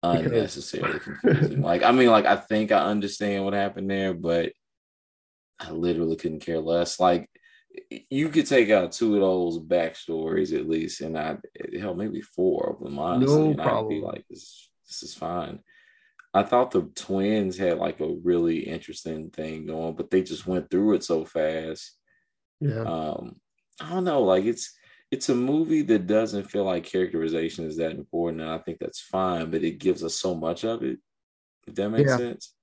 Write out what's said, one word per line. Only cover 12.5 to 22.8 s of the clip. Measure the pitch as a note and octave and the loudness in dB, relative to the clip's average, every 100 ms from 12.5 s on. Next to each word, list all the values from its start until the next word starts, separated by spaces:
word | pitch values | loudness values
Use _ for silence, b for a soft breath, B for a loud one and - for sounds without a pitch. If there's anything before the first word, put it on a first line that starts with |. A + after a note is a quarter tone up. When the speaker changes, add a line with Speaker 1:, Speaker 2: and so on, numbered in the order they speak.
| D#2 - | 2 -2
Speaker 2:
of | - | -4
them, | - C#2 | -8 -6
honestly, | D#2+ B2 C3 D3+ D#3 | 0 2 6 6 4
Speaker 1:
No | |
Speaker 2:
and | C#3+ | 2
I'd | - A2+ A2 | 0 0 -2
be | G#2 | -4
Speaker 1:
problem. | |
Speaker 2:
like, | - - - | -6 -10 -14
"This, | - - - - _ _ | -20 -20 -20 -20 _ _
this | - | -16
is | - | -14
fine." | - E2 F2 D2 - b b b b b b b | -10 -6 -6 -6 -10 b b b b b b b
I | F#2+ | 0
thought | G2+ B2 B2+ | 4 4 4
the | G2 D2 - | 0 -2 -10
twins | - F#2+ G2+ G#2+ F#2+ F2+ | -4 0 2 2 0 0
had, | F#2 E2+ | 0 0
like, | E2+ - | -2 -2
a | D#2 D#2+ | -4 -2
really | F2 F2 E2+ E2 | 2 2 2 0
interesting | - D#2+ - D2+ E2 D#2 D#2+ | -4 -8 -10 -12 -10 -10 -10
thing | - D#2 D#2+ D#2 | -10 -8 -8 -8
going, | D#2+ E2 D#2 | -6 -6 -6
but | - | 0
they | F#2+ | 0
just | F#2 E2 - | 0 -8 -2
went | F#2 - | -4 0
through | F#2 G#2 | 2 4
it | F#2+ | 2
so | - E2 | 2 -2
fast. | D#2+ E2 - D#2+ D#2+ - - _ _ _ _ _ _ _ | -2 -2 0 -2 -6 -10 -14 _ _ _ _ _ _ _
Speaker 1:
Yeah. | D3 A2 | -4 -2